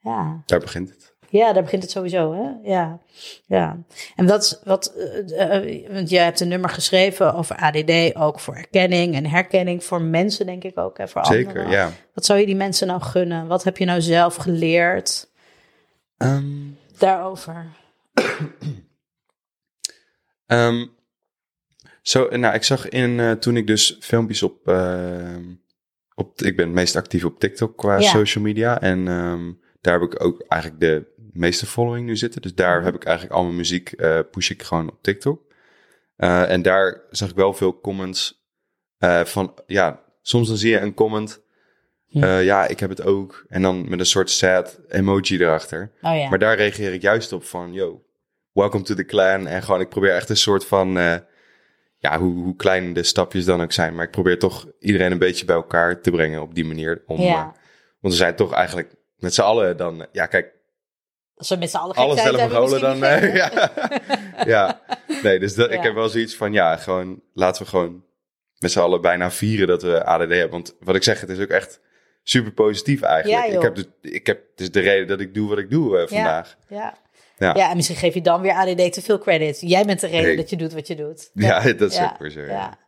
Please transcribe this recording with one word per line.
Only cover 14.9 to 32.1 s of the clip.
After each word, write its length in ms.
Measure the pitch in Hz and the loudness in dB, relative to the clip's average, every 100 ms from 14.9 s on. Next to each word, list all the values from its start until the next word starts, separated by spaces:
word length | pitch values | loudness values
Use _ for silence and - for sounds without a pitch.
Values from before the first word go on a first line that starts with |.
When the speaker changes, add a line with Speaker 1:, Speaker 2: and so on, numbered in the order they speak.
| 185 - - - _ _ _ _ _ _ _ _ _ | 0 -4 -8 -10 _ _ _ _ _ _ _ _ _
Speaker 2:
Ehm. 280 | 127 139 143 143 143 143 _ _ | 0 0 -2 -8 -14 -18 _ _
Speaker 1:
daarover? 680 | 190 185 185 190 - 165 165 151 _ _ _ - - - 151 - 151 107 _ _ _ _ _ _ _ _ _ _ - _ _ _ _ _ _ | 2 2 -2 -10 -14 -14 -16 -20 _ _ _ 0 0 -4 -10 -10 -12 -12 _ _ _ _ _ _ _ _ _ _ -14 _ _ _ _ _ _
Speaker 2:
Ehm, 400 | 120 117 117 120 _ _ _ _ _ _ _ _ _ _ _ | 4 4 0 -6 _ _ _ _ _ _ _ _ _ _ _
zo, 260 | - 131 123 120 | 0 2 2 2
nou, 180 | 117 | 0
ik 80 | 107 | 0
zag 260 | - 135 - | 0 -2 -2
in, 320 | 127 123 120 | -2 0 2
eh, 100 | 117 | 0
toen 240 | 110 120 120 | 0 0 0
ik 100 | 104 | 2
dus 300 | 107 - - | 2 2 -2
filmpjes 420 | - 117 110 104 | -2 0 0 -2
op, 260 | 95 - - | -4 -2 0
ehm, 760 | 92 90 90 90 87 87 87 87 90 _ _ _ _ _ | 0 0 -4 -6 -8 -10 -12 -16 -20 _ _ _ _ _
op, 280 | - - - | -10 -8 -2
ik 140 | - 90 | -2 2
ben 100 | 85 | 2
het 80 | |
meest 220 | 87 90 98 | 2 2 0
actief 280 | - 92 | -2 -2
op 140 | 82 - | -2 -2
TikTok 360 | 101 - 113 - | -4 -2 -6 -2
qua 200 | 104 98 | 0 4
Speaker 1:
Ja. 100 | 202 | 4
Speaker 2:
social 340 | 135 104 107 | 4 2 0
media. 360 | 107 107 117 120 | -2 0 0 0
En, 280 | 95 92 92 | 0 0 -2
ehm, 440 | 87 87 87 87 90 _ _ | -2 -4 -6 -8 -14 _ _
daar 200 | 90 87 | 2 2
heb 120 | 87 | 0
ik 120 | - | 0
ook 200 | 87 87 - | -2 -2 -4
eigenlijk 320 | 82 80 78 | -4 -4 -4
de 300 | 82 78 - _ 110 | 0 0 -4 _ -16
meeste 340 | 87 85 85 110 | -2 0 0 -6
following 400 | - 120 120 | -4 -2 -4
nu 100 | 120 | -6